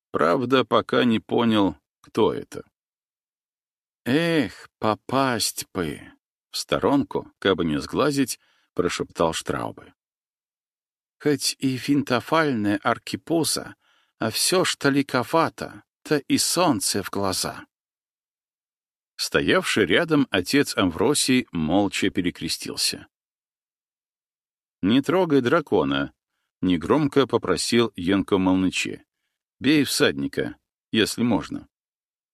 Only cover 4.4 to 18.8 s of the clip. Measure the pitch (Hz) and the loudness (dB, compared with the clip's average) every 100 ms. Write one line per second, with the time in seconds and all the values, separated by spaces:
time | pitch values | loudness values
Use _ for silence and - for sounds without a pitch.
4.4 | 104 - - _ 110 107 - 135 135 117 | -2 -6 -20 _ -2 -2 -2 0 0 0
5.4 | - - - 98 82 60 - - _ _ | -2 -6 -8 -4 -4 -6 -14 -20 _ _
6.4 | _ - - 73 101 139 127 - - _ | _ -10 -4 0 2 2 0 -6 -8 _
7.4 | 101 87 82 73 69 85 139 139 127 - | 0 0 0 -2 -2 0 0 0 -2 -4
8.4 | _ _ _ - 87 - - - 82 80 | _ _ _ -4 -2 -4 -6 0 0 0
9.4 | - 69 57 55 - _ _ _ _ _ | -4 -4 -6 -10 -20 _ _ _ _ _
10.4 | _ _ _ _ _ _ _ _ 151 147 | _ _ _ _ _ _ _ _ -2 0
11.4 | - - 135 127 127 143 - 123 - 160 | -2 -2 -2 -2 0 0 2 -2 0 0
12.4 | 151 120 101 101 127 113 - - - 165 | 2 0 0 0 0 -2 -4 -10 -2 0
13.4 | 143 - - - _ _ _ _ 113 - | 0 -2 -8 -16 _ _ _ _ -4 -2
14.4 | - 180 160 - 139 139 139 131 117 165 | 0 2 0 0 2 2 0 -2 0 0
15.4 | 143 - - 104 - _ - 151 - 139 | 0 -4 -12 -14 -20 _ -2 -2 0 0
16.4 | - 170 175 113 - 101 92 98 98 90 | 0 2 2 2 -2 -4 -4 -4 -2 -2
17.4 | 78 - - _ _ _ _ _ _ _ | -6 -8 -18 _ _ _ _ _ _ _
18.4 | _ _ _ _ | _ _ _ _